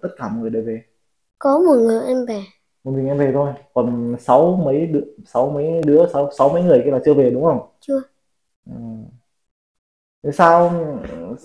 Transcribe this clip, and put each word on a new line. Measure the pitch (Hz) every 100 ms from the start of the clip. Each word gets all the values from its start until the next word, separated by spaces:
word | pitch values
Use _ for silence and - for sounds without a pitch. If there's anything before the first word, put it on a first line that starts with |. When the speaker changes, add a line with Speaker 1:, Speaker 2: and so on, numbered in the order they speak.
Speaker 1:
tất | 180 -
cả | 117
mọi | 110
người | 113
đều | 113
về? | 113 113 - _ _ _ _ _
Speaker 2:
Có | 277 285
một | 359 262
người | 226 226 247
em | 254 240
về. | 214 196 _ _ _
Speaker 1:
Một | 131
mình | 135 135
em | 143
về | 139
thôi, | 139 143 - _
còn | - 120 120 120 120
sáu | - 127 170 185
mấy | 143 143 165
đứa, | 147 - - -
sáu | 120 139
mấy | 147 151 165 156
đứa, | 147 170
sáu, | 139 143 -
sáu | 139
mấy | 170
người | 180 131
kia | 135
là | 131
chưa | 151
về | 143 127
đúng | 123
không? | 165 127 - _
Speaker 2:
Chưa. | - 269 262 _ _ _ _ _ -
Speaker 1:
Ừ. | 120 117 110 - 120 _ _ _ _ _ _ _ _ _ _
Thế | 147
sao, | 143 170 170 175 175 156 131 87 82 85 117